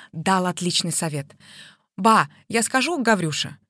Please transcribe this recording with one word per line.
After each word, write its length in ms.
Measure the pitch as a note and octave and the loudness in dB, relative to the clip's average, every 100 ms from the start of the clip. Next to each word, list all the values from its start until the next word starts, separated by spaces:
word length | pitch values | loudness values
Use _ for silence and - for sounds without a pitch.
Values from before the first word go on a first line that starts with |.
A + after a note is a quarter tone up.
| - | -16
дал 340 | D#3+ E3+ F#3 F3+ | -6 0 0 0
отличный 460 | F3 F3 - F3 | -2 -2 -2 -2
совет. 440 | - E3 D3 C#3+ - - - - _ _ - | -4 -4 -6 -10 -16 -20 -20 -20 _ _ 0
«Ба, 320 | G#3+ G#3 C#3+ _ - | 4 4 2 _ -4
я 160 | A3+ | -2
схожу 340 | A3+ C4 C4+ E4+ | 0 0 -2 0
к 60 | |
Гаврюше». 540 | A3+ G3+ D#3+ C#3+ D#3 C#3+ | 2 2 0 -4 -8 -10